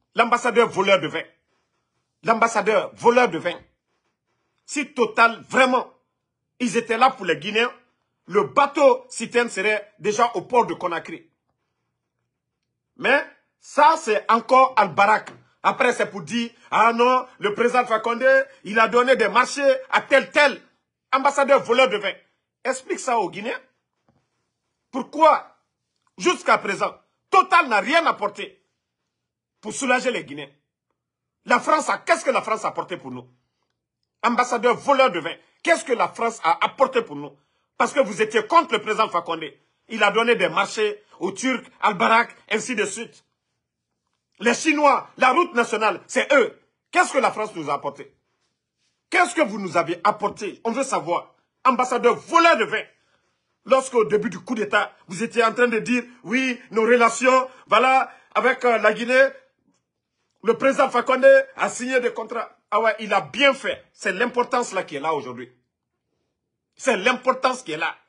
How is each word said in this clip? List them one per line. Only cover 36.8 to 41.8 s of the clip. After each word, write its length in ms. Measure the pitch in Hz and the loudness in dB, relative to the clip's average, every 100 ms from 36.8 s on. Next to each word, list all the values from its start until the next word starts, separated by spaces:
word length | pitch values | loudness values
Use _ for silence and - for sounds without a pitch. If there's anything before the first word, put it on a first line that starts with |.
| 262 - | 0 0
pour 140 | - 143 | -4 -10
nous ? 220 | 147 - _ _ _ - | -14 -18 _ _ _ -4
Parce 160 | 233 | 0
que 60 | 294 | 0
vous 220 | 208 185 | -2 -2
étiez 240 | 214 220 214 | -2 -2 2
contre 280 | 330 - | 2 2
le 80 | 208 | -2
président 260 | 214 214 208 | -2 -2 -2
Fakonde. 360 | 170 165 165 151 - _ _ _ | -2 -6 -8 -10 -16 _ _ _
Il 140 | 220 | 0
a 80 | 202 | 2
donné 240 | 214 233 208 | 2 2 2
des 140 | 170 | 0
marchés 520 | 170 202 220 214 208 _ - | -2 -4 -4 -4 -6 _ -8
aux 120 | 185 | -8
Turcs, 320 | 196 262 240 - _ | -4 -4 -4 -8 _